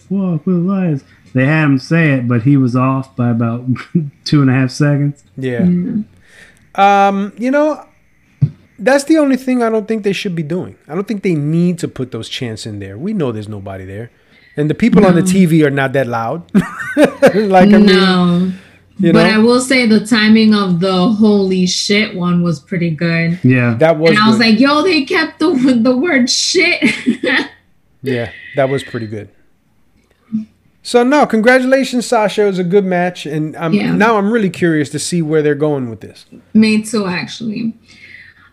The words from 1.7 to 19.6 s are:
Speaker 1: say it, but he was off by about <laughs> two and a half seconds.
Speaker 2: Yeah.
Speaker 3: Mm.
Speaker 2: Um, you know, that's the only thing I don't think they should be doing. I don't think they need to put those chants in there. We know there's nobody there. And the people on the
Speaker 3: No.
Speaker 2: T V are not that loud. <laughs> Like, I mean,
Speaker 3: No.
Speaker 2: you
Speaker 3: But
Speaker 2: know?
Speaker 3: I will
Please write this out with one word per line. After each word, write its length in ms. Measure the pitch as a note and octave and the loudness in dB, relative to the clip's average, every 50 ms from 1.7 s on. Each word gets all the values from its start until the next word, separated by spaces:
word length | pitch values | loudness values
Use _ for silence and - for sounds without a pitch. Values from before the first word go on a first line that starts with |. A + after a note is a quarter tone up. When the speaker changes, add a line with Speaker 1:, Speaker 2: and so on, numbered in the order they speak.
| C#3 C3 | 0 0
Speaker 1:
say 360 | - - D#3+ E3 E3 D3+ C#3 | 0 0 0 2 2 2 2
it, 140 | C3 A#2+ A#2 | 0 0 0
but 140 | A#2+ A#2+ | -2 0
he 160 | G#2+ C#3 C#3+ C#3 | 2 2 2 4
was 180 | C3 B2 A#2 | 2 2 0
off 400 | B2+ B2+ C3 C3+ C3+ B2+ - _ | 0 0 0 0 -2 -6 -6 _
by 140 | - A#2+ A#2+ | -4 -2 -2
about 360 | A#2 A2+ A#2+ A2+ A2+ B2 B2+ B2+ A#2+ - - - - | 0 0 -2 -2 -4 -4 -4 -6 -6 -6 -6 -4 -4
<laughs> 300 | F3 D#3 C#3 - _ - | -4 -4 -4 -10 _ -4
two 160 | - - D3 | 0 2 2
and 80 | C#3 C3 | 4 4
a 40 | B2+ | 2
half 180 | C3+ C3 B2+ | 2 0 -2
seconds. 520 | - - D3+ D3 C#3+ C#3 C#3+ C#3+ C#3+ _ _ _ _ C3+ | -2 -2 0 0 0 0 0 -2 -4 _ _ _ _ -8
Speaker 2:
Yeah. 240 | C3 B2+ B2 A#2+ | -8 -6 -2 0
Speaker 3:
Mm. 440 | F3+ F3+ F3 F3 F3 - - G#3 G#3+ - _ _ _ _ _ - - - _ _ _ _ - | 0 0 0 0 -2 -4 -4 -6 -6 -8 _ _ _ _ _ -20 -20 -20 _ _ _ _ -2
Speaker 2:
Um, 600 | - G3 G3+ G3+ G3 G3 G3+ G3 G3 G3+ G#3 - - | 2 2 4 4 4 2 2 0 -2 -4 -6 -6 -6
you 140 | A3+ B3+ | -4 -2
know, 340 | C4+ D4 D4+ D#4 D4 - - - _ _ _ _ _ _ _ _ _ _ - - - - _ _ _ - | 0 2 0 0 -2 -4 -10 -20 _ _ _ _ _ _ _ _ _ _ -2 -2 -2 -6 _ _ _ -4
that's 240 | F#3+ A#3+ C4+ C#4+ C#4 | 0 2 2 2 2
the 160 | - D#4+ D#4+ | 2 2 2
only 180 | D4 C#4 C4 B3 | 2 2 0 -2
thing 240 | - C4 B3+ B3 | -2 -2 -2 -2
I 80 | A#3 A3+ | 0 0
don't 180 | A3+ A3 G#3 G#3+ | -2 -2 -2 -4
think 140 | A3 A3 G3 | -4 -4 -2
they 100 | G#3 F#3+ | -4 -4
should 200 | - - G#3 E3+ | -4 -4 -6 -6
be 60 | E3 | -6
doing. 340 | D#3 C#3 E3 F#3 C3+ G2+ F#2 - _ - | -6 -6 -6 -6 -8 -8 -12 -18 _ -10
I 80 | D3 | -8
don't 120 | F3+ G#3 - | -8 -6 -6
think 140 | A#3+ G3 | -6 -4
they 140 | - G3 E3+ | -2 -2 -2
need 420 | D3+ C#3+ D3+ D#3+ E3+ F3 F3+ F3+ E3+ | -2 -2 -2 0 0 0 0 0 -2
to 80 | - B2+ | -6 -8
put 240 | - - B2+ - | -8 -8 -10 -8
those 180 | - A2+ A2 - | -8 -10 -10 -10
chants 360 | - - B2+ A#2 A2 G#2 - | -10 -8 -8 -8 -8 -10 -10
in 140 | A#2 G#2 G2+ | -12 -12 -12
there. 180 | G2 F#2+ G2 A2 | -12 -12 -12 -10
We 160 | D3 G#3 A3+ | -8 -6 -4
know 180 | G3 D3+ B2 | -4 -4 -4
there's 180 | A2 G#2+ G#2+ G#2 | -4 -6 -8 -10
nobody 360 | G#2+ G2+ F#2+ G2+ F#2+ F#2+ F#2+ | -12 -12 -12 -12 -14 -14 -14
there. 240 | F#2 G2 G#2+ A2+ A#2+ _ _ _ _ _ _ _ _ _ - | -14 -14 -14 -14 -16 _ _ _ _ _ _ _ _ _ -4
And 120 | D3 D3+ | -2 -2
the 20 | D#3 | -2
people 320 | - - A#3+ - F#3 G#3 | 0 2 4 4 6 6
on 80 | F#3 F3 | 6 4
the 80 | E3 | 4
Speaker 3:
No. 60 | D#3+ F#3 | 2 2
Speaker 2:
T 180 | F#3 F#3 F#3 | 2 2 4
V 180 | D#3+ E3 D#3+ D3+ | 4 4 4 2
are 40 | C#3+ | 2
not 240 | C#3 C#3 C3+ C3 B2+ | 2 0 -2 0 0
that 140 | C#3 C3 A#2+ | -2 -2 -2
loud. 420 | A#2+ A2+ A2+ A#2 C#3+ E3+ E3+ - - | -2 -4 -4 -6 -6 -8 -6 -2 0
<laughs> 60 | G3+ - - - - - - - D4 D4 - - - C#4+ B3 E3 | 0 0 -2 -4 -12 -12 -6 0 2 2 2 2 2 2 2 2
Like, 340 | G3 A3 G3 F#3+ F#3 F#3 G#3 | 2 0 4 4 6 6 8
I 80 | G#3 G#3 | 6 6
mean, 80 | G#3 | 6
Speaker 3:
No. 680 | G3 F#3 F#3 F#3+ F#3+ F#3 F3+ F3+ F3 F3 F3 F#3 F#3 F#3 - - - - _ _ _ _ - | 6 6 4 4 4 2 2 2 2 2 0 0 -2 -4 -8 -12 -20 -20 _ _ _ _ -2
Speaker 2:
you 160 | F#3+ E3 E3 | 2 4 4
Speaker 3:
But 140 | E3 E3 A3 | 4 4 4
Speaker 2:
know? 80 | A3 | 4
Speaker 3:
I 20 | A3 | 4
will 240 | A3 A#3+ A#3+ B3+ | 4 4 2 2